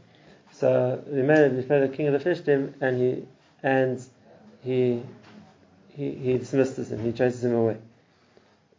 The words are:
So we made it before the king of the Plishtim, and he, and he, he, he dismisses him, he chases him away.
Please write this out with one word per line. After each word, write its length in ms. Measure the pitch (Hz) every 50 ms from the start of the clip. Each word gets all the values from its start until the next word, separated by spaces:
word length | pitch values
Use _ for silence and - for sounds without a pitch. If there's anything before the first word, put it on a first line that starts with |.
| - _ _ - - - - - _ _
So 500 | - - 139 131 127 127 127 123 127 127 -
we 160 | 139 143 139
made 160 | 131 143 156 156
it 180 | 151 139 127
before 240 | 127 120 - 147 143
the 80 | 135 135
king 200 | 135 - 156 147
of 60 | 139
the 160 | 139 139 180
Plishtim, 420 | 175 170 - 147 143 139 139 143 - -
and 180 | 143 131 127 123
he, 280 | 127 127 127 - - - - _ _ _ _ _
and 420 | - 135 135 131 131 127 123 127 - - _ _ _ - - - - - - -
he, 400 | - 127 127 127 127 123 120 120 120 - - - - - - - - - - _ _ _ _ _ _ - -
he, 160 | 147 143 139
he 260 | - - 135 127 127 123
dismisses 520 | - - - 135 131 131 - - 123 -
him, 140 | 120 110 110
he 80 | 120
chases 320 | 113 - 131 123 123 120 120
him 100 | 123 120
away. 220 | 117 113 113 104 - - - _ _ _ _ _ _ _ _ _ _ _ _ _ _ _ _ _